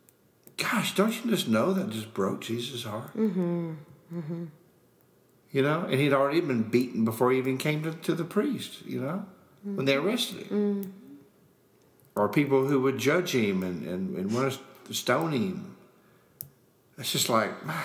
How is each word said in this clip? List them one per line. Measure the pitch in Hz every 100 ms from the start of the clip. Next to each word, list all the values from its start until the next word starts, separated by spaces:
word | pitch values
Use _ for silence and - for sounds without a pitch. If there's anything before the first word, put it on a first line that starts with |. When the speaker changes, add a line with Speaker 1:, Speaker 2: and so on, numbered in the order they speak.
| _ _ _ _ - -
Speaker 1:
gosh, | - 233 156
don't | - 214
you | 226 233
just | 208 -
know | 110 139
that | 190 110
just | 110 107
broke | - 95 90
Jesus' | - 117 120 123
heart? | 107 104 139 -
Speaker 2:
Mm-hmm. | 220 180 175 175 170 156 147 - -
Mm-hmm. | 170 151 170 170 - _ _ _ _ _ _ _ _ _
Speaker 1:
You | 139
know, | 135 160 185
and | 135
he'd | 143
already | 139 139 156
been | 160 123
beaten | 113 120 127 -
before | 113 113 123
he | 131
even | 127 131
came | 151 151
to, | 156
to | 160 -
the | 160
priest, | 165 208 294 233 - -
you | - 127
know, | 131 185 - - - _
when | 202 196
they | 135
arrested | 139 175 233 - 202 -
him. | 202 208 202
Speaker 2:
Mm-hmm. | 190 - 262 - - _ _ _ _ _ _ _ _ -
Speaker 1:
Or | 104
people | - 139 135 135
who | 139
would | 131 107
judge | 120 165 180
him | 135 104 95
and, | 92 87 80
and, | 90 95 82
and | 95
want | 117 135 - - - -
to |
stone | 98 - 127 165
him. | 143 98 90 - - - _ _ _ _ - - _ _ _ _ -
It's | 123
just | 139 127
like, | 113 101 95 -
my | -